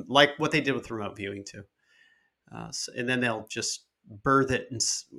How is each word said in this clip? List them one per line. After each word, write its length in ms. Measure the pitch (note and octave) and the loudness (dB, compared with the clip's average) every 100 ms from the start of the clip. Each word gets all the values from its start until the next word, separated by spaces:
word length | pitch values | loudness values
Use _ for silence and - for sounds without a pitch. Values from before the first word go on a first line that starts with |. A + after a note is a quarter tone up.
| - | 2
like 300 | C3+ C#3+ C#3+ | 6 6 4
what 140 | D#3 | 0
they 80 | D#3 | 2
did 140 | C3+ | 2
with 160 | A#2+ - | 0 -4
remote 260 | A2+ G2+ G2 | -6 -6 -6
viewing 280 | G2 G2+ | -6 -6
too. 200 | G2+ G#2+ G2 _ _ _ _ _ _ _ _ | -10 -14 -18 _ _ _ _ _ _ _ _
Uh, 140 | A2+ A2 | -14 -10
s-, 200 | - - B2 | -8 -8 -6
and 120 | B2 | -2
then 120 | B2+ | 0
they'll 260 | B2 A2 G#2+ | 0 0 -6
just 380 | A#2+ - - _ _ - G#2 | -6 -6 -8 _ _ -20 -6
birth 280 | C#3 C3+ C3 | 2 4 4
it 180 | B2 - | 0 -2
in 60 | A2+ | -4
s-, 300 | - - - | -2 -4 -8